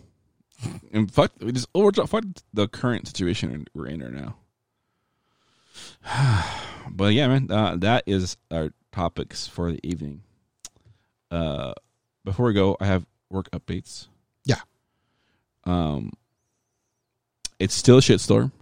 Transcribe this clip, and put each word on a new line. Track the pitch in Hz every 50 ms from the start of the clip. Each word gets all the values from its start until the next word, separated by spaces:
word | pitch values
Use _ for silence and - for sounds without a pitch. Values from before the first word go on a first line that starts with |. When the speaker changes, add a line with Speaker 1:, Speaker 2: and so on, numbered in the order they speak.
| - _ _ _ _ _ _ _ _ _ _ - - - - - - -
Speaker 1:
And | - 110 110 92
fuck, | - - 156 - - -
we | - 113
just | 127 127 120 - -
overall, | 180 208 202 202 214 -
fuck | - - 226 208 196 175 - - _
the | - 104 101 -
current | - - - 123 117 98 - -
situation | - - 95 87 90 - - 71 60 78 76 - -
we're | 78 67
in | 64 76 85
right | 64 60
now. | 62 69 67 - - - _ _ _ _ _ _ _ _ _ _ _ _ _ _ _ _ _ _ _ _ _ _ _ _ _ _ - - - - - _ -
<sighs> | - 107 123 139 131 110 92 80 - - - - - - - - -
But | - 92 98 101 107
yeah, | 127 147 127
man, | 131 139 131 -
uh, | 98 107 107 92 85
that | 87 87 104 120 123 -
is | - 101 95 92 87 - - _ -
our | 80 82 78 76 - _ _ _
topics | - 98 87 85 - - 76 - - - -
for | - - - 87 85
the | 82 - -
evening. | 80 87 76 76 71 71 80 - _ _ _ _ _ _ _ - - _ _ _ - - _ _ _ _ _ _ -
Uh, | 85 85 82 78 71 - 69 65 - - - _ _ _ _ _ _ _ -
before | 95 95 - 120
we | 120
go, | 104 101 95 98 95 -
I | 95
have | 101 95 92 85 - _ _ _ -
work | 92 95 92 -
updates. | - 80 - - 87 - - - - - - - _ _ _ _ _ _ -
Speaker 2:
Yeah. | 139 127 - - - _ _ _ _ _ _ _ _ _ _ _ _ _ _ _ _ _ _ -
Speaker 1:
Um, | 87 90 87 82 78 73 67 53 - - - _ _ _ _ _ _ _ _ _ _ _ _ _ _ _ _ _ _ _ _ _ _ _ _ - - - -
it's | 95 92 -
still | - - - 123 131
a |
shitstorm. | - - 113 92 - - 110 113 113 135 - -